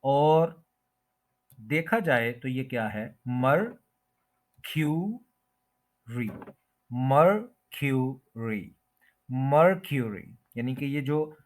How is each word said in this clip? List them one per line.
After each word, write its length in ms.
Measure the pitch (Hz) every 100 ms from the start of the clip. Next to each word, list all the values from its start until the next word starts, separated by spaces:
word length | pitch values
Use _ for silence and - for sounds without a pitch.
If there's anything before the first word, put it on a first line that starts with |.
और 600 | 135 139 151 160 165 - _ _ _ _ _ _ _ _ _ -
देखा 400 | 107 151 165 226
जाए 320 | 170 127 117
तो 160 | 120 135
ये 160 | 127
क्या 220 | 131 120 110
है, 180 | 104 110 - 123
मरक्यूरी, 500 | 123 131 151 226 - _ _ _ _ _ _ _ _ - 160 151 156 196 233 _ _ _ _ _ _ _ _ - 120 113 - - - _ _ _
मरक्यूरी, 1700 | 120 131 135 170 208 233 _ _ - 143 135 131 135 _ 117 113 107 - _ _ _ _ _ _
मरक्यूरी, 960 | 127 135 143 170 190 - 143 113 98 - - _ 117
यानी 180 | 123
कि 120 | 131 139
ये 140 | 143
जो 180 | 139 151 156 151